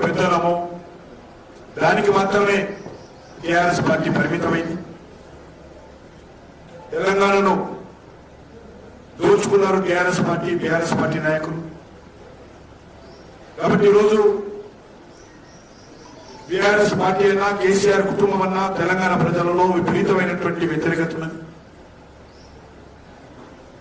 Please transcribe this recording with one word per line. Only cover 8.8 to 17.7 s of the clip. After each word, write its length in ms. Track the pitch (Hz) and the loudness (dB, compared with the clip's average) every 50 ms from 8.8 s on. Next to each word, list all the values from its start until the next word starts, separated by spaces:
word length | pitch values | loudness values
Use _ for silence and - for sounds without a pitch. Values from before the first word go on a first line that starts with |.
| - - - - - - - - | -20 -20 -20 -20 -20 -20 -10 -2
దోచుకున్నారు 600 | 170 185 202 202 - 226 202 196 196 190 190 190 185 | 2 4 4 4 2 2 2 2 4 2 2 0 0
టీఆర్ఎస్ 360 | 170 175 180 175 175 - - - 165 | 0 0 0 0 0 0 0 0 -2
పార్టీ, 220 | 170 170 - 180 175 170 | -2 -2 -2 -4 -4 -2
బీఆర్ఎస్ 340 | - 160 160 165 170 - - - | -2 -2 -2 -2 -2 -2 -2 -2
పార్టీ 200 | - 156 147 165 156 | -2 -2 -2 -2 -2
నాయకులు. 340 | 156 156 156 156 165 165 165 - - - - - - - - - - - - - - - - - - - - - - - - - - - - - - - - - - - - - - - - | -2 -2 -2 -4 -6 -8 -10 -10 -12 -16 -20 -20 -20 -20 -20 -20 -20 -20 -20 -20 -20 -20 -20 -20 -20 -20 -20 -20 -20 -20 -20 -20 -20 -20 -20 -20 -20 -20 -20 -20 -20 -20 -20 -20 -20 -10 -4
కాబట్టి 280 | 165 175 - 190 208 202 | 0 0 2 4 4 4
ఈరోజు 280 | 202 208 208 214 214 208 208 202 202 - - - - - - - - - - - - - - - - - - - - - - - - - - - - - - - - - - - - - - - - - - - | 6 6 4 4 4 4 4 2 2 0 -4 -8 -12 -14 -16 -18 -20 -20 -20 -20 -20 -20 -20 -20 -20 -20 -20 -20 -20 -20 -20 -20 -20 -20 -20 -20 -20 -20 -20 -20 -20 -20 -20 -20 -20 -20 -20 -20 -20 -20 -10 -6
బీఆర్ఎస్ 460 | 170 190 196 202 202 208 202 190 - - | -2 0 2 4 4 4 4 2 2 0
పార్టీ 220 | 180 185 190 196 202 196 | 0 0 2 2 2 2
అయినా, 180 | 196 196 196 202 202 - | 2 2 0 0 0 0
కేసీఆర్ 440 | 185 190 | 2 2